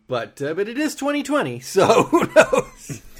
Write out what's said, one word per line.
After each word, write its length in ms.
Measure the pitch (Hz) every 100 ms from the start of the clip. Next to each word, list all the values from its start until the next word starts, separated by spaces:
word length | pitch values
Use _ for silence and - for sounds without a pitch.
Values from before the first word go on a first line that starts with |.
| -
but, 320 | 123 110 -
uh, 120 | 139
but 140 | 165 208
it 100 | 240
is 180 | 311 -
twenty 280 | 277 294
twenty, 360 | 277 285 160 120
so 420 | - 190 170 -
<laughs> 80 | -
who 180 | 339 247 -
knows? 680 | - - - - - 117 -